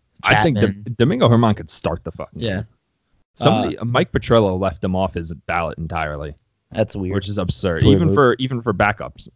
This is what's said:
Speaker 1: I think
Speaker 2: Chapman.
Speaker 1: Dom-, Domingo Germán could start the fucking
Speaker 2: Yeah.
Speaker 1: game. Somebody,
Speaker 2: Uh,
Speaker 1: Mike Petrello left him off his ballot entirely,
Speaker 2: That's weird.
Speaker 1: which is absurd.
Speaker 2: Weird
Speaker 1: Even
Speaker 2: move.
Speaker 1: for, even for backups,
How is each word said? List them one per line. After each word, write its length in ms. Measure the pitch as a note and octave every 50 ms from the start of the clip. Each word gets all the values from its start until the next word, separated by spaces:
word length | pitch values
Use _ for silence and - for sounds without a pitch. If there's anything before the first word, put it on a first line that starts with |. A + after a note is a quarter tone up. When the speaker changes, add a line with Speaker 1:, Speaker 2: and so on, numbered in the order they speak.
| _ _ _ _ -
Speaker 1:
I 180 | G#2+ A2+ G#2+
think 160 | G#2+ E3 B2+ G2+
Speaker 2:
Chapman. 240 | A2 G2 G2 G2+
Speaker 1:
Dom-, 120 | G#2 A#2 A2+ -
Domingo 300 | A#2 D3 G#3+ B3+ G#3 A2+
Germán 260 | A#2 A2+ A#2 A2 G2+
could 140 | - E2 -
start 340 | - - - D#2+ E2 - -
the 60 | E2
fucking 280 | - - D2+ - - -
Speaker 2:
Yeah. 120 | A#2 G#2+ F#2
Speaker 1:
game. 100 | G2 A2+ - _ _ _ _ _ _ _ _ _ _ _ _ _
Somebody, 420 | - - - A2 G#2+ G2 F2 - -
Speaker 2:
Uh, 60 | A2
Speaker 1:
Mike 260 | A#2 A#2+ C3 - -
Petrello 460 | - A2 - - A#2+ A2+ G#2+ F#2+ F#2 F#2
left 240 | F#2+ F#2+ E2 - -
him 100 | F#2 F#2
off 180 | F#2 F#2+ F2+ -
his 180 | F2 E2 E2
ballot 460 | E2 - - - E2+ E2+ E2 D2+ - -
entirely, 560 | E2 D#2 E2+ D#2+ D#2 D2+ D2+ C#2+ D#2 D2 D2 _ _ _ _ _ _ _
Speaker 2:
That's 220 | - A2+ G#2+ - -
weird. 180 | G2+ F#2 F#2 G2
Speaker 1:
which 140 | G2 F#2+ G2+
is 100 | G2+ G2+
absurd. 460 | F2+ E2+ - - - F#2 E2 D#2+ -
Speaker 2:
Weird 100 | - -
Speaker 1:
Even 100 | - E3+ -
Speaker 2:
move. 60 | G3
Speaker 1:
for, 200 | C#3+ C#3 A#2+ - -
even 200 | C3 B2 C3 A#2
for 140 | A#2 A#2+ G2
backups, 540 | F2+ G#2 G#2 G#2 - C2 B1+ - - - - -